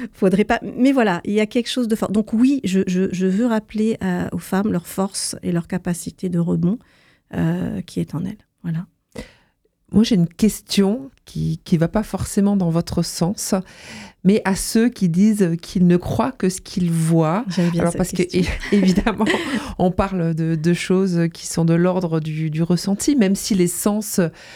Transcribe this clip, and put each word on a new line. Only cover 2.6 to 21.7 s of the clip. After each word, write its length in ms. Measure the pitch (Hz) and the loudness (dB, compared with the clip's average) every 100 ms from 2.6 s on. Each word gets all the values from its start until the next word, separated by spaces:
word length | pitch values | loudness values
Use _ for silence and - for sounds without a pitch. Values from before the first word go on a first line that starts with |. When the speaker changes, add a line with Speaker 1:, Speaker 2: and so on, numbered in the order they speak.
Speaker 1:
je, 200 | 185 190 190 | 0 0 2
je, 220 | 180 190 | 0 0
je 160 | 175 185 | 0 0
veux 200 | 190 240 | 2 0
rappeler 500 | 220 214 214 220 - | 0 -2 -2 -2 -2
à, 320 | 190 175 175 | -2 -2 -4
aux 60 | 175 | -6
femmes 320 | - 190 214 | -4 -2 0
leur 160 | 175 - | -2 -4
force 480 | - 196 - - - | -6 -4 -4 -8 -6
et 80 | 185 | -4
leur 160 | 170 165 | -4 -4
capacité 640 | 180 180 170 - - 185 | -6 -4 -6 -8 -8 -4
de 100 | 175 | -2
rebond, 400 | 170 170 170 233 - _ _ _ _ | 0 0 0 -2 -8 _ _ _ _
euh, 460 | 170 165 175 180 190 | -4 -2 -2 -4 -6
qui 180 | - 180 | -8 -6
est 160 | 165 | -6
en 100 | 147 | -6
elles. 140 | 185 214 _ _ | -8 -10 _ _
Voilà. 240 | 170 160 190 _ _ - - _ _ _ _ _ _ | -6 -6 -8 _ _ -16 -16 _ _ _ _ _ _
Speaker 2:
Moi, 100 | 196 | 2
j'ai 140 | 233 196 | 4 4
une 100 | 170 | 2
question 840 | - 214 - - - 190 247 269 _ | 2 0 0 -2 0 2 0 -8 _
qui, 360 | - 156 160 160 | -14 -6 -4 -4
qui 140 | - 160 | 0 0
va 100 | 165 | 2
pas 160 | 214 | 0
forcément 540 | 214 190 - - 196 202 | -4 -6 -2 0 2 2
dans 140 | 170 | 2
votre 320 | 165 - - | 0 -2 -4
sens, 500 | 170 - 170 226 - 190 185 - - - - _ | -4 -2 -2 -2 -2 -4 -4 -18 -20 -18 -20 _
mais 180 | 180 214 | 2 4
à 120 | 190 190 | 2 -2
ceux 320 | - 226 240 | 0 2 2
qui 200 | - 185 | 2 0
disent 420 | 170 214 208 175 165 | 4 4 4 2 0
qu'ils 240 | - 185 175 | -4 2 4
ne 100 | 175 | 4
croient 360 | - - 254 | 2 -2 -2
que 160 | - 185 | -2 -4
ce 120 | - | -4
qu'ils 300 | - - 175 | -8 -4 0
voient. 540 | 165 160 165 156 190 208 | 0 2 2 2 0 -2
Speaker 1:
J'aime 220 | 175 175 | 0 0
bien 120 | 170 | 2
Speaker 2:
Alors, 100 | 170 | 0
Speaker 1:
cette 60 | 175 | 0
Speaker 2:
parce 120 | 180 | -2
Speaker 1:
question. 320 | 185 175 180 | -2 0 0
Speaker 2:
que, 320 | 185 - - | -2 -4 0
é-, 40 | 202 | 2
<laughs> 0 | |
évidemment, 460 | 190 165 233 185 220 359 302 247 - - | 4 2 0 0 0 0 -4 -6 -6 -2
on 140 | 180 | 0
parle 420 | 180 196 190 165 | 0 -2 -2 -2
de, 220 | 160 165 165 | 0 -2 0
de 160 | 165 | 0
choses 540 | 175 - 185 190 170 165 | 0 0 0 2 0 -2
qui 140 | - - | -4 -6
sont 180 | - | 0
de 100 | 165 | 2